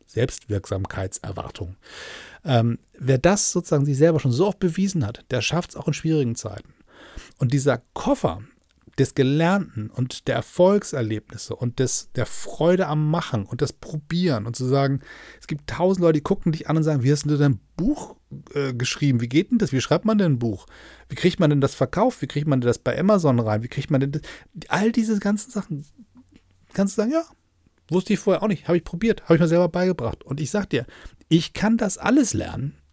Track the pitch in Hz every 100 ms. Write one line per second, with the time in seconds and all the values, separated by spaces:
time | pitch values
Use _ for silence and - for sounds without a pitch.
0 | _ - 123 - - 101 - 98 98 -
1 | 95 - 104 95 - - 87 - - -
2 | - - - - 180 123 117 120 _ -
3 | 127 131 170 202 - 180 170 151 143 135
4 | 165 156 131 120 202 190 185 165 196 180
5 | 104 113 - 123 - 160 - - 139 143
6 | 160 156 123 113 - 98 - _ _ -
7 | - - - - 123 139 135 120 - -
8 | - 277 - 87 110 _ _ _ _ -
9 | 131 - 131 147 165 196 170 113 107 -
10 | 123 - - 120 - - 180 202 - 147
11 | 113 107 - 113 - 113 120 - 127 -
12 | - - 110 - - - 160 180 160 151
13 | 151 165 - 117 98 123 147 - - 156
14 | - 170 180 117 110 117 127 139 139 139
15 | - - - - - 151 - - 180 185
16 | 170 160 - 190 175 156 - 156 156 147
17 | 123 147 147 147 143 120 - - 214 294
18 | - - _ 139 - 143 139 120 123 -
19 | 143 123 120 135 190 233 190 131 - 165
20 | 220 214 180 127 117 101 - - - -
21 | - - 180 - 156 147 135 - 131 -
22 | 247 - 131 147 151 131 120 117 - 120
23 | 185 208 156 120 110 107 120 - - 139
24 | 139 147 - - - 180 - 180 220 233
25 | 220 208 202 208 - 208 - 147 - -
26 | - 247 - _ _ _ _ - 196 -
27 | 214 320 330 _ _ _ _ _ - 170
28 | - 208 - 165 214 180 - 175 - 170
29 | 226 - - 165 165 170 180 175 185 175
30 | 117 - - 139 151 208 190 127 113 -
31 | - - - 165 - - 208 226 202 -
32 | - 269 240 - 104 104 143 - _